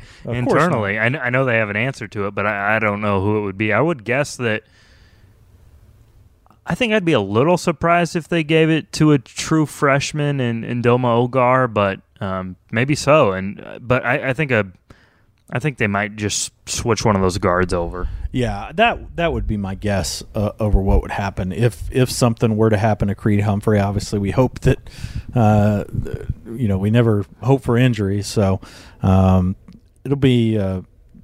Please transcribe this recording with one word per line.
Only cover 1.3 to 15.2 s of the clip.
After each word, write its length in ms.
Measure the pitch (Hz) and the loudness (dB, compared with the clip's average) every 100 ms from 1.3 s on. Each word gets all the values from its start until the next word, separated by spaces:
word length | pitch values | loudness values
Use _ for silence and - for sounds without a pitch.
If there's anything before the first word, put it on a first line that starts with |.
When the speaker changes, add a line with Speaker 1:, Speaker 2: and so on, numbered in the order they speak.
Speaker 2:
know 140 | 127 | 0
they 120 | 131 113 | 2 0
have 140 | 104 | 0
an 60 | 104 | -2
answer 300 | 131 - 107 | -4 -6 -10
to 180 | 107 101 | -6 -6
it, 80 | |
but 120 | 101 104 | -2 -2
I, 300 | 101 101 110 | -2 0 0
I 20 | |
don't 200 | 107 101 | 0 0
know 200 | 104 98 | 0 0
who 160 | 101 107 | 0 0
it 40 | |
would 140 | 101 95 | -2 -4
be. 140 | 107 | 0
I 80 | 104 | 0
would 240 | 160 139 | 0 -2
guess 320 | 104 127 143 - | -4 -4 -4 -4
that 280 | 117 107 - _ _ _ _ _ _ _ _ _ _ - - - _ _ _ _ _ _ - | -4 -4 -8 _ _ _ _ _ _ _ _ _ _ -20 -20 -20 _ _ _ _ _ _ -8
I 80 | |
think 180 | 170 233 | -2 0
I'd 120 | 214 | 0
be 80 | 165 | 2
a 80 | 127 | 0
little 380 | 98 107 151 175 | 2 2 4 2
surprised 580 | 180 156 170 175 170 175 | 0 -2 0 2 0 -4
if 120 | - | -2
they 140 | 170 | -2
gave 280 | 151 160 160 | 2 4 4
it 200 | 160 - | 2 -2
to 200 | - 156 | 2 4
a 60 | 143 | 4
true 480 | - - - 160 147 | 0 -10 -2 0 0
freshman 760 | - 143 139 - 151 147 139 | 0 0 2 0 -4 -4 -2
in, 240 | 120 117 | -2 -4
in 180 | 113 120 | -4 0
Doma 460 | 120 123 123 117 123 | 2 2 2 2 2
Ogar, 440 | 131 123 131 123 | 2 2 2 2
but, 280 | 104 98 95 _ - | 0 0 -2 _ -10
um, 360 | 98 92 92 90 _ | -6 -6 -8 -12 _
maybe 240 | 113 135 | -2 0
so. 380 | 151 143 156 110 | 0 4 4 4
And, 280 | 95 98 - | 0 -6 -10
uh, 180 | 50 53 | -14 -10
but 240 | 117 123 | -2 0
I, 260 | 120 139 127 | 0 -2 -2
I 20 | |
think 180 | 131 147 | -2 0
a, 160 | 113 98 - _ _ _ _ | 0 -2 -8 _ _ _ _